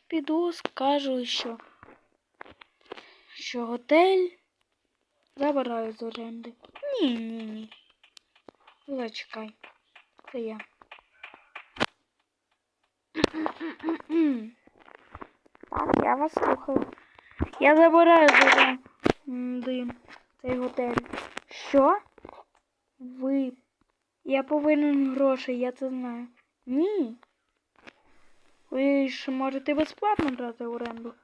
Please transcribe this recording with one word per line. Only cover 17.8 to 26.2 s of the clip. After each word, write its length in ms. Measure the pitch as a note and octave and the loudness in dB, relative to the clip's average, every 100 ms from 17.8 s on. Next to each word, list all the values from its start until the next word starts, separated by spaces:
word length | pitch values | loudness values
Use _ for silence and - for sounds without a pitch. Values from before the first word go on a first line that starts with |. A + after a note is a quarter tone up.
| E4 E4 E4+ E4+ D4 | 8 8 8 8 8
з 40 | |
оренди 1500 | C4 C4+ B3+ C4 C4 - _ - - C#4+ B3 B3 B3 A#3+ B3+ A#3+ - - - _ _ | 8 6 6 4 0 -10 _ -2 -2 -6 -8 -6 -6 -4 -4 -6 -10 -18 -20 _ _
цей 160 | B3+ B3+ | -6 -4
готель. 360 | B3+ C4 A#3+ A3+ - - - - - | -4 -4 -4 -4 -6 -10 -14 -18 -18
Що? 480 | - - C#4 C#4 G4+ - _ - - - _ _ _ _ _ | -16 0 4 6 4 -2 _ -20 -20 -20 _ _ _ _ _
Ви? 540 | B3+ B3+ C4 C#4 C4 B3 _ _ _ _ _ _ | -18 -6 -2 0 -2 -6 _ _ _ _ _ _
Я 180 | C#4+ C4+ | -2 -2
повинен 720 | C#4 D4+ D4 D4+ D4 C#4+ C4+ | 0 0 2 4 4 2 0
гроші, 440 | C4 C#4 C4 C4 B3 | 2 2 0 -2 -4
я 140 | B3+ | -4
це 160 | B3 C4 | -4 -8
знаю. 400 | B3+ B3 A#3+ | -6 -8 -10